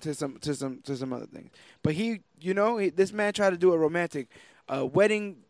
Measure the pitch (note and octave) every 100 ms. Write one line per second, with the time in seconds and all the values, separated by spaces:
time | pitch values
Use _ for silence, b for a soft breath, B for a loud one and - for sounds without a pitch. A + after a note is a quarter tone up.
0 | D#3 C#3+ C#3+ B2+ D3+ C3+ C3+ B2+ - C3+
1 | C3 A#2+ A2 - - b b b D#3 D#3
2 | A3+ A3 _ _ E3 G3 G#3 A#3 F#3+ D#3
3 | G3 G#3 G#3 G3+ G3 F3 F3+ E3+ D#3 E3+
4 | E3+ D3 B2+ b b b - C3+ C3 D#3
5 | G#3 G#3+ G#3 D3+ _